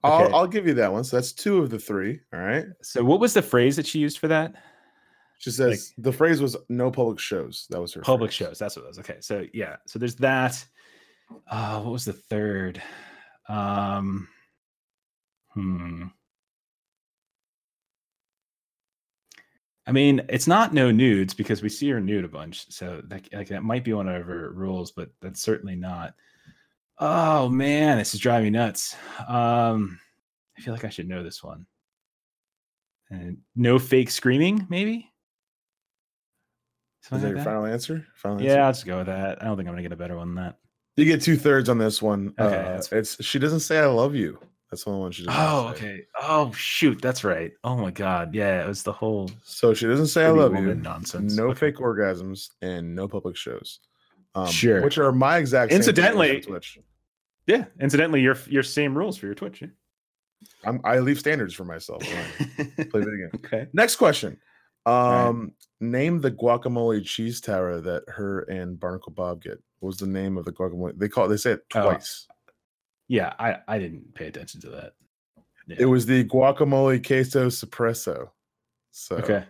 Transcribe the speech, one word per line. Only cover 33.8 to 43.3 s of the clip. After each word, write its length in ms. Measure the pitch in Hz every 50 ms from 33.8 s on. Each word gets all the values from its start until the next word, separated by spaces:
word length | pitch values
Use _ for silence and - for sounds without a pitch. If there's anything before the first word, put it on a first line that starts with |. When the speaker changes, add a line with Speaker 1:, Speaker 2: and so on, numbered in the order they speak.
| 127 127 135 131 127 123
Speaker 2:
screaming, 560 | - - - 127 127 139 160 180 202 220 190 180
maybe? 420 | 175 180 202 214 226 233 - _ _ _ _ _ _ _ _ _ _ _ _ _ _ _ _ _ _ _ _ _ _ _ _ _ _ _ _ _ _ _ _ _ _ _ _ _ _ _ _
Speaker 1:
Is 60 | -
Speaker 2:
Something 120 | 131 101
Speaker 1:
that 60 | 101 104
Speaker 2:
like 80 | 98 -
Speaker 1:
your 0 |
Speaker 2:
that? 80 | -
Speaker 1:
final 200 | 110 107 107 107
answer? 400 | 110 113 120 120 - 156 165 156 _ _
Final 260 | _ - 101 104 101
Speaker 2:
Yeah, 80 | 117 135
Speaker 1:
answer? 120 | 139 139
Speaker 2:
I'll 100 | 139 135 131
just 120 | 131 -
go 120 | 90 90 92
with 100 | 92 92
that. 340 | 92 95 98 98 - -
I 40 | -
don't 100 | 113 107
think 140 | 95 92 87
I'm 40 | 87
gonna 100 | 87 87
get 100 | 87 87
a 20 |
better 220 | 82 87 87 87 85
one 180 | 85 87 87
than 80 | 87 90
that. 140 | 87 - _ _ _ _ _ _ _ _ -
Speaker 1:
You 80 | 151
get 160 | 156 160 147
two-thirds 480 | - 170 160 131 - 151 143 135 127 -
on 80 | 123 117
this 240 | 110 110 107 -
one. 320 | 107 107 104 98 98 101 101 -
Speaker 2:
Okay, 180 | 110 104 101 95
Speaker 1:
Uh, 140 | 95 92 92
Speaker 2:
that's 180 | 92 90 -
Speaker 1:
it's, 320 | - 110 107 - - - 110
she 140 | -